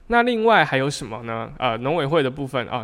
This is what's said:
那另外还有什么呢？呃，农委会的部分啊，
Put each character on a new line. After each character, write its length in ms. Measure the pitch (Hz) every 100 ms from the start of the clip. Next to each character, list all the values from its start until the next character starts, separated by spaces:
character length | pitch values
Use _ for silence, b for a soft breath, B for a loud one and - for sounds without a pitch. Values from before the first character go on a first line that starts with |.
| -
那 160 | 233
另 200 | 240 233
外 200 | 220 202
还 120 | 151 131
有 140 | 139
什 160 | - 117
么 160 | 110
呢？ 300 | 117 113 113 143
呃， 160 | 127 113
农 160 | 131
委 100 | 170
会 160 | 143 165
的 80 | 131
部 160 | 139
分 220 | 135 135 110
啊， 160 | 123